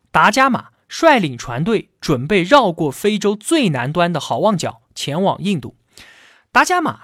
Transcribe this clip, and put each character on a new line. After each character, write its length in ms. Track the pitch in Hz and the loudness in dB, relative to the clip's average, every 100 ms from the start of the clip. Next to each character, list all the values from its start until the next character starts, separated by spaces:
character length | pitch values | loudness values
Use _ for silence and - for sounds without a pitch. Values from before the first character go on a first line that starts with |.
| _ | _
达 180 | 156 180 | 2 4
伽 200 | 240 269 | 4 2
马 200 | 226 - _ _ | 0 -8 _ _
率 280 | - 330 262 | 0 4 4
领 180 | 160 120 | 0 -6
船 260 | - 120 | -8 -4
队， 280 | 170 208 - _ | -2 -2 -4 _
准 260 | - 127 139 | -4 -2 0
备 160 | 208 | -2
绕 300 | 180 285 208 | 4 4 4
过 180 | 165 151 | 0 -4
非 260 | - 208 214 | -2 -2 0
洲 180 | 202 208 | -2 -2
最 340 | - 320 214 | -2 0 0
南 240 | 131 123 | 0 -2
端 180 | 170 175 | -2 0
的 80 | 156 | -2
好 200 | - 123 | -4 0
望 180 | 202 185 | 0 0
角， 240 | 113 - _ | -4 -10 _
前 280 | - - 151 | -12 -6 -2
往 200 | 190 - | -2 -2
印 200 | 185 175 | -4 -4
度。 160 | - - _ - - _ _ _ _ | -6 -16 _ -20 -20 _ _ _ _
达 140 | 247 302 | 0 2
伽 160 | 359 | 0
马 200 | 302 - | -2 -6